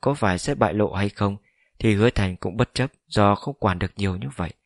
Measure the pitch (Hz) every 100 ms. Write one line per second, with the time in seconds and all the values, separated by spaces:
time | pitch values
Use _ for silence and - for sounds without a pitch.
0 | - 143 107 90 - 139 104 101 104 92
1 | 101 - 101 101 _ _ _ _ 113 101
2 | 117 - 98 90 101 92 123 - 131 -
3 | _ - 101 101 - 139 104 87 92 -
4 | 101 92 127 135 85 -